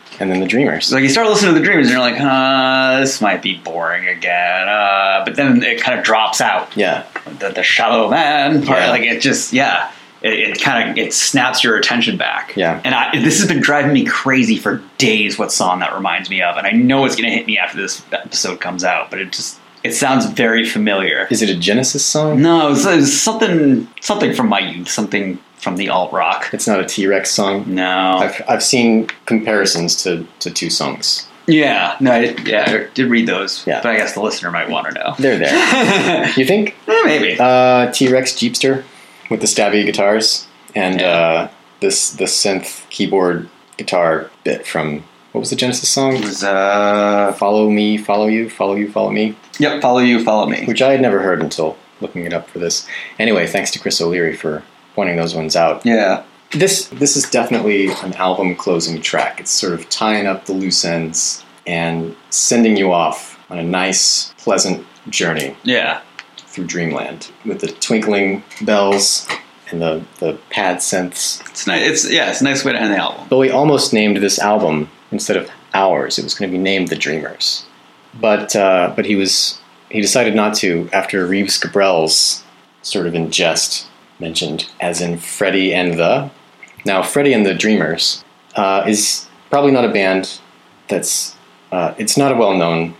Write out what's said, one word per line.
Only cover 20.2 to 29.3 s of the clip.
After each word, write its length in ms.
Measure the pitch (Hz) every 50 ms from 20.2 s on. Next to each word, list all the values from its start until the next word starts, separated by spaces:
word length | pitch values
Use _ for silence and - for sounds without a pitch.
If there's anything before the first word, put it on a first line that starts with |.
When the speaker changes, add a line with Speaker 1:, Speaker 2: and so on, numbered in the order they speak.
| 107
Speaker 2:
very 400 | 104 - - 120 113 113 113 113
familiar. 600 | - - 110 104 107 101 95 95 85 76 - 95 -
Speaker 1:
Is 100 | 120 101
it 80 | 110 98
a 60 | 92
Genesis 480 | 85 85 - 104 123 131 - - 143 -
song? 360 | - - 156 156 156 147 127
Speaker 2:
No, 320 | 151 170 170 165 151 147 143
it's, 120 | 139 -
it's 280 | 196 175 165 139 139 -
something, 720 | - - 226 220 - 220 196 175 160 151 143 131 113 - - - -
something 320 | - - 202 - 156 123 -
from 160 | - 120 107
my 100 | 101 98
youth, 300 | 98 92 87 87 87 -
something 500 | - - 107 98 - 104 101 95 90 90 - _ _
from 220 | - - 101 90 90
the 100 | 98 92
alt 240 | - 92 90 -
rock. 380 | - 92 82 90 90 - - -
Speaker 1:
It's 160 | - 107 - 117
not 140 | 104 92
a 40 | 90
T-Rex 460 | - - 104 95 95 101 92 - -
song? 320 | - - 101 98 98 101 101 98 92
Speaker 2:
No. 440 | 95 92 92 92 92 92 92 92 92
Speaker 1:
I've, 240 | 95 95 - - - -
I've 140 | 117 107 -
seen 440 | - - 123 117 117 110 113 110 - - - -
comparisons 680 | -